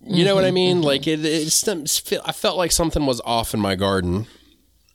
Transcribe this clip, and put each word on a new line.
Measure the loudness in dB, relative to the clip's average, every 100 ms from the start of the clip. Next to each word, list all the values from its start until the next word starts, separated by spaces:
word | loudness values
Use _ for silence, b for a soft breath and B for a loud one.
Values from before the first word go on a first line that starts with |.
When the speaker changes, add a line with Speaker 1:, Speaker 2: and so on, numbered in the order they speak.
Speaker 1:
You | -2 2 4
know | 4
what |
I | 2
Speaker 2:
Mm-hmm, | 2
Speaker 1:
mean? | 2 2
Speaker 2:
mm-hmm. | 2
Speaker 1:
Like, | 0 -2
it, | -2 0
it | -2 0
just | 0 0
didn't | -4 -4
feel, | -4 -4 -6 -6
I |
felt | -4 -2 0
like | 0
something | 0 0 0 0
was | -2
off | -2 -2 0
in | 0
my | 0 0
garden. | 2 2 0 -2 -4 B B B _ _ _